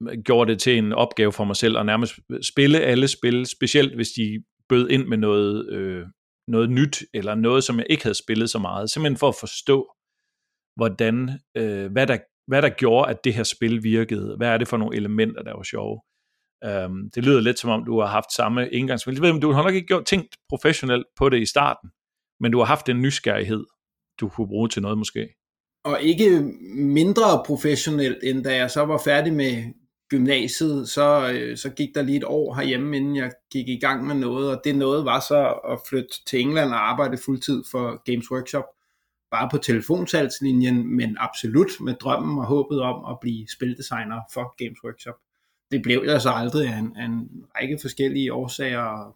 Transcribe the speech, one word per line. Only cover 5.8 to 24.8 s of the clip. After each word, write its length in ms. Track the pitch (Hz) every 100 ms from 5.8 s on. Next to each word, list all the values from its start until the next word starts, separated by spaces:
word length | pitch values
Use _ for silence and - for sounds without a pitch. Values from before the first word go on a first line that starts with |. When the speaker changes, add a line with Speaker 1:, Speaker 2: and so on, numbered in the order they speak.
| 95 90 87 - _ _ -
Speaker 1:
noget 220 | 113 117
nyt, 340 | 127 147 - -
eller 220 | 110 98 107
noget, 280 | 117 131
som 140 | 131 117
jeg 80 | -
ikke 140 | 160
havde 140 | 113 98
spillet 320 | - 110 113
så 100 | 113
meget, 300 | 92 95 107
simpelthen 280 | 156 151 127
for 100 | 143
at 80 | -
forstå, 520 | 104 - - 135 127 _ _ _ _ _ _ _ _ -
hvordan, 540 | 113 95 113 117 127 139 - -
øh, 340 | 110 101 98
hvad 160 | 98 139
der, 100 | 113 - _ -
hvad 140 | 135
der 80 | 147
gjorde, 400 | - 123 120 156
at 140 | 113
det 100 | 127
her 100 | 113
spil 400 | 107 - 113 117
virkede. 540 | 110 113 113 107 101 104
Hvad 100 | 117
er 100 | 113
det 100 | 117
for 100 | 117
nogle 200 | 107 113
elementer, 440 | 104 107 110 -
der 120 | 104 104
var 80 |
sjove? 380 | 98 - 52 110 - _ _ _ _ _ 110
Øhm, 440 | 101 92 92 104 -
det 100 | 127
lyder 160 | 135
lidt, 180 | 113 120
som 100 | 120
om 160 | 113 117
du 140 | 113
har 80 | 104
haft 260 | 107 -
samme 360 | - 110 123 123
indgangsvinkel. 520 | 123 131 120 - 135
Jeg 60 | 175
ved, 60 |
men 80 | 160
du 100 | 151
har 120 | 143
nok 100 | 175
ikke 140 | 190 165
gjort, 180 | 185 -
tænkt 300 | 196 - - -
professionelt 560 | 139 160 156 131 123 - -
på 120 | 135
det 120 | 127
i 40 | 107
starten, 440 | 143 143 - - - _ _ _ _
men 120 | 117
du 60 | 120
har 80 | 113
haft 220 | 151 -
den 140 | 123
nysgerrighed, 640 | 135 139 - 104 101 110 - _ _ _ _ -
du 100 | 104
kunne 180 | - 101
bruge 220 | 101 113
til 120 | 107